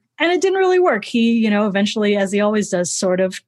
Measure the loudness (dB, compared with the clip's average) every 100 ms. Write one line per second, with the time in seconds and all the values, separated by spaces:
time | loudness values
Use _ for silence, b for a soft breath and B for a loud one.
0 | _ -4 -2 0 0 2 2 2 2 0
1 | -2 0 2 2 2 2 0 0 -2 0
2 | 0 0 0 0 0 0 -2 -2 -4 -2
3 | -2 0 -2 -4